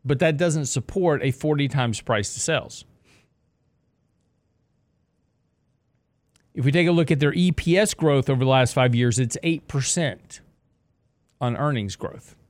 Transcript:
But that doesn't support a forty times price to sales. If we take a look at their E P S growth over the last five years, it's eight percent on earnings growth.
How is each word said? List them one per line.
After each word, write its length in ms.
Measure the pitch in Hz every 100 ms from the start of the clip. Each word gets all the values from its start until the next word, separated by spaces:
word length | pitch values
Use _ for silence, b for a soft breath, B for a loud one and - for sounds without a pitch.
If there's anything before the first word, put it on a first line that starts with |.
But 140 | 127 139
that 180 | 160 147
doesn't 280 | 175 147 135
support 580 | 135 - 196 175 143
a 60 | 135
forty 380 | 127 156 147 139
times 340 | 139 120 107
price 320 | - 110 101
to 60 | -
sales. 440 | - 151 - - - _ b b b _ _ _ _ _ _ _ _ _ _ _ _ _ _ _ _ _ _ _ _ _ _ _ _ _ _ _ _ _ _ _ _ -
If 100 | 131
we 60 |
take 160 | 160 170
a 40 |
look 200 | 170 151
at 80 | 151
their 140 | 143 143
E 160 | 180
P 260 | 160 170 175
S 160 | 208
growth 340 | - 160 139 127
over 160 | 131
the 60 | 131
last 240 | 131 123
five 220 | - 127 120
years, 240 | 120 117
it's 180 | 120 -
eight 240 | 165 165 -
percent 760 | 143 127 - 151 92 _ - _ _ _ _ _ _ _ _ _ _
on 160 | 127 120
earnings 400 | 147 131 101 -
growth. 400 | - - - -